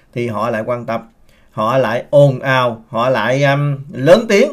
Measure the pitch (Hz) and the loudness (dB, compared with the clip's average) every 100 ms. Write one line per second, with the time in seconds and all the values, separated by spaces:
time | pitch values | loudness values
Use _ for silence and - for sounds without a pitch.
0 | _ 123 120 104 117 113 110 120 113 113 | _ -8 -6 -4 -4 -4 -4 -6 -6 -8
1 | - _ _ _ _ - 110 131 113 123 | -10 _ _ _ _ -6 -2 0 0 -4
2 | - 147 143 127 131 131 123 113 - 113 | 0 4 4 2 -2 0 0 -4 -8 -2
3 | 127 120 110 135 139 139 143 139 - 123 | 0 0 0 0 0 0 -2 -4 -10 -2
4 | 139 202 226 208 294 | 4 4 4 2 0